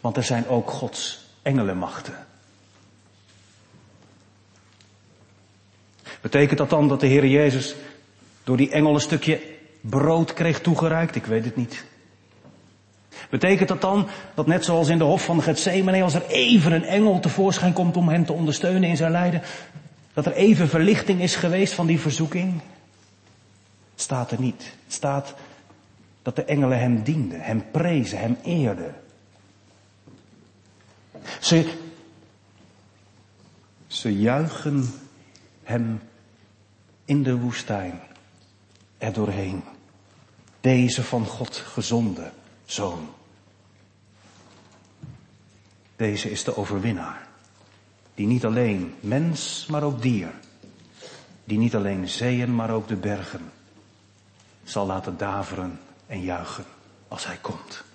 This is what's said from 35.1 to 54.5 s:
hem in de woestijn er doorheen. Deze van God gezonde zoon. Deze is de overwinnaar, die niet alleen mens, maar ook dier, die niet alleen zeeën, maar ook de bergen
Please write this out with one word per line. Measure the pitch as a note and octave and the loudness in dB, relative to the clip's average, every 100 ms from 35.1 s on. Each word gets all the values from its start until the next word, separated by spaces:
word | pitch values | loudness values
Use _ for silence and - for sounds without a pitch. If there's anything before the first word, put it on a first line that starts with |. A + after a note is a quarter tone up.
| _ _ - _ _ | _ _ -20 _ _
hem | - A2+ A#2 A2 - _ _ _ _ _ _ _ _ _ | -6 -4 -2 -6 -10 _ _ _ _ _ _ _ _ _
in | - C#3+ | -2 0
de | C3 B2+ | 2 0
woestijn | A#2+ A2+ - G#2 F#2 F2 - - _ _ _ _ _ _ _ _ | -2 -6 -6 -6 -6 -12 -16 -20 _ _ _ _ _ _ _ _
er | A2+ | -6
doorheen. | A2 G#2 G2 F#2+ F#2+ - - _ _ _ _ _ _ - _ | -2 -2 -2 -4 -6 -10 -18 _ _ _ _ _ _ -20 _
Deze | C3 B2+ B2 A#2+ | 4 4 4 0
van | A#2 B2 G#2 | -2 -2 -4
God | - A#2+ - | -6 -10 -12
gezonde | - - - A#2 A#2 F2 E2 - - _ | -12 -8 -2 0 0 -4 -10 -16 -20 _
zoon. | _ - G2+ E2+ D2+ - _ _ _ _ _ _ _ _ _ _ - - - - - - _ _ - - _ _ _ _ _ _ _ _ | _ -8 -6 -8 -14 -18 _ _ _ _ _ _ _ _ _ _ -20 -20 -20 -20 -20 -20 _ _ -20 -20 _ _ _ _ _ _ _ _
Deze | A2 G2+ A2 | -4 -4 -6
is | G#2 | -6
de | - B2 | -6 -6
overwinnaar, | F#2+ G2+ G#2+ F#2+ E2 - - _ _ _ _ _ _ _ _ | -4 -4 -4 -4 -8 -14 -18 _ _ _ _ _ _ _ _
die | - G#2 | -6 0
niet | B2 | 0
alleen | A#2+ A2+ A#2+ G2 F2 - | 0 0 0 -2 -6 -10
mens, | G#2 B2+ E3 D3+ - - - | -4 -2 -2 -4 -8 -10 -6
maar | D3+ | -4
ook | D3 C3 | -4 -2
dier, | B2 A2+ E2+ - - _ - - - - - - - - | -2 -2 -4 -12 -20 _ -20 -20 -20 -20 -20 -20 -20 -20
die | - G#2+ | -6 0
niet | A#2 | 0
alleen | A2+ G2+ F#2+ F#2 | 0 -2 -4 -6
zeeën, | - B2 B2 B2 | -4 -2 -2 -2
maar | A#2+ A2+ | -2 -2
ook | A2+ G#2+ | -4 -4
de | G#2+ | -6
bergen | G2+ G2+ F#2 F#2+ E2 - _ _ _ _ _ _ _ _ _ | -6 -6 -8 -14 -16 -20 _ _ _ _ _ _ _ _ _